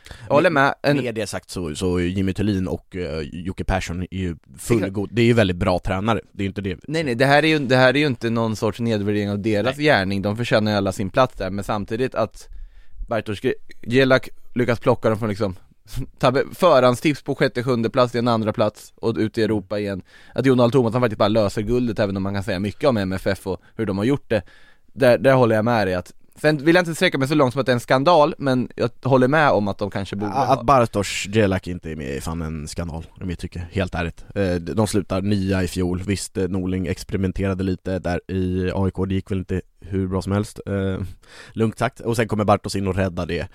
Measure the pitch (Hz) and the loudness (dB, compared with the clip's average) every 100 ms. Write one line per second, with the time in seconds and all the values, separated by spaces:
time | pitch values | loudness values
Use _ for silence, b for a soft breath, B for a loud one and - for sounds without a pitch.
0 | B B 117 143 175 147 139 - 139 143 | B B 0 2 4 4 2 2 0 0
1 | 123 110 101 95 - 95 82 76 92 90 | -2 -4 -6 -8 -8 -8 -6 -2 -2 0
2 | 87 98 95 92 104 95 92 85 - 92 | 0 0 -2 0 0 0 -2 -6 -8 -8
3 | 80 78 73 85 90 - 87 95 - 87 | -6 -6 -8 -10 -10 -6 -2 -2 -2 -8
4 | 85 92 90 80 _ 65 - 113 95 101 | -8 -6 -6 -6 _ -14 -2 0 0 -4
5 | 98 110 117 113 95 87 92 90 104 95 | -4 2 4 6 4 2 0 0 0 -2
6 | 110 104 - - 98 101 95 85 - 160 | 0 -2 -4 -6 -6 -4 -6 -8 -6 -4
7 | 147 117 135 147 156 156 123 127 131 139 | -2 2 6 6 6 4 4 6 6 4
8 | 151 117 117 117 113 104 107 - 117 107 | 0 0 -2 0 -2 0 -2 -2 -2 0
9 | 101 104 101 101 110 104 117 143 151 113 | 0 0 0 -2 0 0 0 0 2 4
10 | 95 98 104 110 120 113 107 104 98 - | 2 -2 -2 -4 0 2 2 0 0 -2
11 | 95 135 127 - 95 101 98 107 95 113 | -2 0 0 -2 -6 -6 -6 -6 -4 -4
12 | 131 - 110 - - - - - - - | -2 -2 -4 -6 -16 -16 -16 -18 -16 -12
13 | - 113 110 101 127 - - - - 127 | -6 -4 -4 -4 -2 -4 -8 -12 0 2
14 | 131 131 - - - 123 120 117 131 120 | 4 4 2 -10 -8 -2 0 0 0 2
15 | 113 107 110 101 101 90 - _ - - | 0 0 -2 -2 -4 -4 -16 _ -10 -8
16 | - - 131 131 - - 180 135 123 120 | -8 0 2 2 -2 2 6 6 6 4
17 | 156 139 - 135 135 120 123 117 113 135 | 0 -2 -4 0 0 0 -2 0 0 2
18 | 123 120 123 113 107 110 107 - - - | 2 2 2 2 0 0 0 -2 -14 -6
19 | 113 98 110 - 107 107 92 104 101 92 | -2 0 -2 0 0 0 -4 -6 -4 -6
20 | b b b - 131 127 120 135 113 123 | b b b 0 4 6 4 4 2 0
21 | 123 107 104 110 101 117 104 123 120 104 | 0 2 2 4 2 -2 -2 0 0 -2
22 | 101 98 98 101 92 90 101 - 147 110 | -2 -2 -4 -4 -4 -4 -4 0 0 2
23 | 95 92 104 95 98 90 b - 101 98 | -2 -2 -4 -4 -4 -8 b -6 -4 0
24 | 117 143 - 107 b b b b - - | 0 0 0 -2 b b b b -18 2
25 | 127 113 131 131 117 110 113 113 95 90 | 4 6 6 6 4 4 2 2 0 -2
26 | - - - - 151 151 151 180 165 156 | -6 -16 -20 -2 0 2 4 4 2 0
27 | 180 143 135 156 127 135 123 120 - 131 | 0 0 2 4 2 2 0 0 2 2
28 | 151 165 147 - 139 127 113 - 120 - | 4 4 4 0 -2 0 -2 -4 -4 -4
29 | 120 131 127 156 143 95 101 98 101 101 | 2 4 4 4 4 2 0 -2 -6 -6
30 | 95 101 101 131 120 135 120 131 117 101 | -6 -6 -4 -2 0 2 4 4 4 0
31 | 95 - 101 110 98 92 - 90 82 78 | -4 -6 -2 2 2 0 -4 -10 -10 -10
32 | 67 69 85 82 78 80 73 - 85 82 | -8 -6 -6 -6 -6 -8 -8 -8 -8 -10
33 | 82 - 95 85 90 87 85 98 90 85 | -12 -10 -8 -8 -10 -10 -6 -4 -4 -4
34 | 82 - - 101 95 90 85 87 104 104 | -6 -8 -10 -4 -2 -2 -2 -2 0 0
35 | - 95 101 101 95 95 90 92 90 90 | -2 -4 0 -2 0 -2 -2 -2 -2 -2
36 | 92 95 - - 92 95 92 92 85 95 | -2 -4 -4 -6 -4 -2 -2 -4 -4 -6
37 | - 92 95 90 98 95 95 90 - 92 | -6 -2 -2 -2 -4 -2 -2 -4 -4 -6
38 | 85 87 - 95 92 92 90 95 95 - | -4 -6 -4 -4 -2 -2 -2 -2 -2 -2
39 | 95 95 - 95 - 92 - _ 87 95 | -2 -2 -4 -6 -4 -6 -6 _ -6 -4
40 | 92 95 87 101 107 - - 98 95 95 | -2 -4 -2 -2 -4 -10 -6 -4 -4 -4
41 | 92 - B B B 104 113 - 117 - | -8 -12 B B B -2 -2 0 -4 -4
42 | 117 117 107 107 101 101 - 98 98 92 | -4 -2 0 0 2 2 0 -4 -2 -2
43 | 95 87 82 82 - | -2 -4 -4 -4 -6